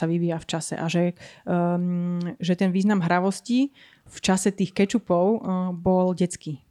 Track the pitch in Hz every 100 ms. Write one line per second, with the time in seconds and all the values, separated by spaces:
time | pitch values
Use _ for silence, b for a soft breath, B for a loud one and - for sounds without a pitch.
0 | 165 170 170 165 - 165 - - 165 170
1 | 175 175 B B - 175 175 175 180 175
2 | 175 175 175 - 175 175 190 185 196 208
3 | 165 175 185 196 - 240 277 b b b
4 | - - - 190 208 196 190 - 196 226
5 | - 175 185 220 - 185 185 175 180 185
6 | 185 180 180 - - 147 -